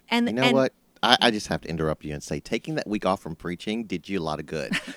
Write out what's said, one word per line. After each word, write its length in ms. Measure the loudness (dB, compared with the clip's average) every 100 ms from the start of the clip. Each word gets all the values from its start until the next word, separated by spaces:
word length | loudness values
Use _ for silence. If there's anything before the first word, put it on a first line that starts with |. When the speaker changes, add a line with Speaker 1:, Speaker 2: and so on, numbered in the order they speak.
| -2
Speaker 1:
And 160 | 0 2
Speaker 2:
You 40 | 2
know 80 |
Speaker 1:
and 100 | 4
Speaker 2:
what? 200 | 4 4 _ _ -2
I, 140 | 4 6
I 80 | 6
just 160 | 2 -2
have 120 | -4
to 80 | -2
interrupt 360 | -2 0 -2 -6
you 80 |
and 100 | -8
say, 160 | -6 -6
taking 360 | -2 -4 -2 -6
that 120 | -2
week 180 | -2 0
off 160 | 0
from 140 | -2 -8
preaching 480 | -6 -6 -4 -6
did 240 | -4 -8 -4
you 120 | -4
a 40 |
lot 160 | -2 -4
of 60 | -6
good. 260 | -6 -4 -4 -6